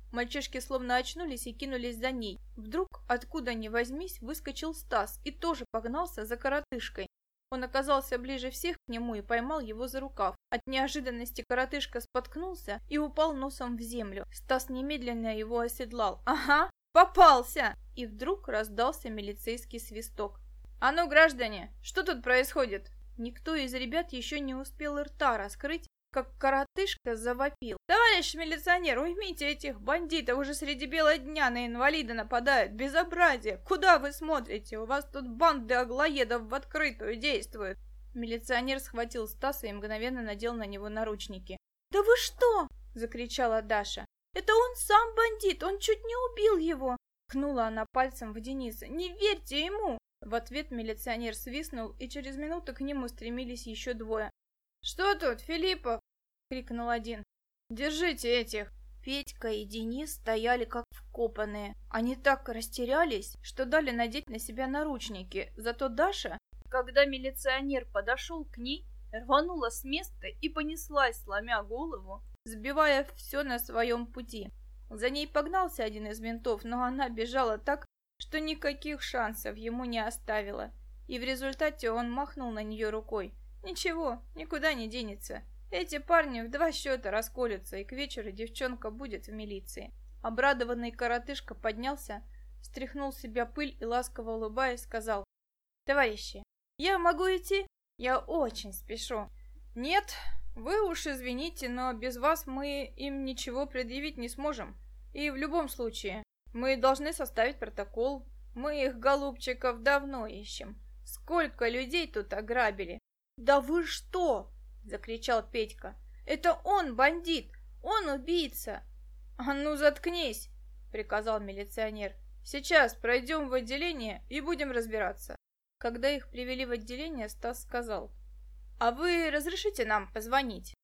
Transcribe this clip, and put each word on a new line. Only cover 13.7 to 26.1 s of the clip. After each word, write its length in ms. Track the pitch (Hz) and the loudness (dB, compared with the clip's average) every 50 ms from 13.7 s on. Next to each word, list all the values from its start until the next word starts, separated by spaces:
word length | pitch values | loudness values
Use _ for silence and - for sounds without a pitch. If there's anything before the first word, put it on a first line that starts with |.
| 240 | -4
в 60 | 226 | -4
землю. 440 | 233 226 233 240 220 202 190 196 - - | -6 -6 -6 -4 -6 -6 -6 -8 -8 -10
Стас 380 | - - - - 262 262 254 - | -12 -8 -2 0 0 0 0 -2
немедленно 680 | 262 254 262 285 302 294 240 240 240 233 226 226 220 214 | -4 -4 -2 -2 -2 -2 -2 -2 -2 -2 -2 -2 -2 -2
его 220 | 220 220 233 233 | -2 -2 0 0
оседлал. 640 | 233 233 233 - 254 226 226 240 220 202 - - - | 0 0 -2 -4 -6 -6 -2 0 0 0 0 0 0
«Ага, 440 | - 277 302 - 254 285 302 330 381 - _ _ _ - | 0 0 2 4 6 8 8 6 4 0 _ _ _ 10
попался!» 800 | 330 359 359 - - 370 330 285 247 240 - - 320 262 214 - - - - - - | 12 12 12 12 12 12 12 12 12 10 4 0 2 2 2 2 -2 -8 -14 -10 -8
И 80 | 247 | -8
вдруг 420 | 226 214 214 254 294 381 392 - - | -8 -8 -4 -2 -2 -2 -2 -2 -2
раздался 600 | 240 214 220 214 208 202 233 262 320 - - 240 | 0 0 0 0 2 2 4 4 2 0 -4 -8
милицейский 720 | 220 214 202 202 208 - - - 226 240 240 - - 233 | -6 -6 -6 -6 -8 -6 -4 -4 -4 -4 -6 -10 -10 -10
свисток. 580 | 226 - 220 208 226 - - - 208 202 - - - - - - - - - - | -10 -10 -10 -10 -10 -8 -6 -6 -6 -6 -6 -10 -16 -18 -18 -16 -16 -16 -4 2
«А 140 | - 254 285 | 4 4 4
ну, 160 | 330 349 302 | 4 4 6
граждане, 640 | 285 302 320 320 285 247 247 220 214 196 175 214 - - - | 10 10 10 10 8 6 -2 -2 -2 -4 -8 -10 -12 -14 -12
что 200 | - - - 370 | -4 -2 0 2
тут 200 | 359 349 247 233 | 2 0 0 2
происходит?» 640 | 247 247 254 269 269 - 320 269 226 196 196 - - - - - - - - | 6 6 6 6 4 4 2 2 2 0 -4 -6 -8 -16 -16 -16 -14 -10 -8
Никто 360 | 233 240 240 - - - 320 | -8 -8 -8 -8 -4 -2 -2
из 200 | 311 277 254 247 | 0 0 -2 -2
ребят 400 | 254 254 247 240 320 339 339 - | -2 -2 -2 0 0 0 -2 -4
ещё 260 | 254 233 - 294 294 | -8 -6 -4 -4 -4
не 160 | 285 269 262 | -4 -4 -4
успел 420 | 262 269 - - - 302 294 285 285 | -6 -8 -10 -8 -6 -4 -4 -2 -2
рта 400 | 294 285 - - 302 269 233 214 | -4 -4 -2 2 4 4 4 2
раскрыть, 500 | 196 202 - - - 285 320 339 - - _ _ _ _ | 0 -4 -6 -6 -4 -2 -2 -4 -6 -10 _ _ _ _